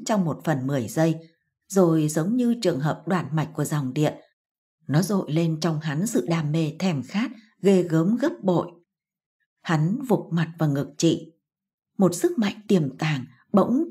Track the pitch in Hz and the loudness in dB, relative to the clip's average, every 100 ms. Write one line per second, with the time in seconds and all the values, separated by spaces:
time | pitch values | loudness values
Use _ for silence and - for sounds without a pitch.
0 | 320 214 165 131 - 143 131 143 107 165 | 0 0 0 -2 -2 -2 0 -2 -2 0
1 | 165 160 - _ _ _ _ 196 175 160 | 0 0 -8 _ _ _ _ 2 4 4
2 | 151 156 165 247 240 233 180 135 151 - | 2 0 0 0 0 0 0 0 -2 -2
3 | - 185 - 156 147 - 147 151 131 131 | -2 -2 -2 -2 -4 -4 -2 -2 -2 0
4 | 151 - - _ _ _ _ _ - 143 | 0 -2 -12 _ _ _ _ _ -2 0
5 | 190 202 - 151 170 160 170 156 160 143 | 2 0 0 0 0 0 -2 -2 -4 -4
6 | 214 - - 165 147 160 156 147 185 147 | -2 -2 -2 -2 0 -2 -2 -2 -2 -2
7 | 120 196 247 - - _ 185 190 175 160 | -4 -4 -4 -6 -20 _ 4 4 4 2
8 | 165 233 294 - 190 170 - - _ _ | 2 2 -2 -2 0 0 -2 -10 _ _
9 | _ _ _ _ _ _ - 160 156 240 | _ _ _ _ _ _ -2 0 0 -2
10 | 269 185 - 170 160 - 156 139 139 - | 0 -2 0 -2 -2 -2 -2 0 -4 0
11 | 165 - - _ _ _ _ _ _ - | 0 0 -4 _ _ _ _ _ _ 0
12 | 185 175 349 311 208 - - 190 143 - | 2 2 0 0 -2 -4 0 2 2 -2
13 | 156 139 120 - _ 196 - 254 339 | -2 -2 -6 -16 _ 2 2 0 0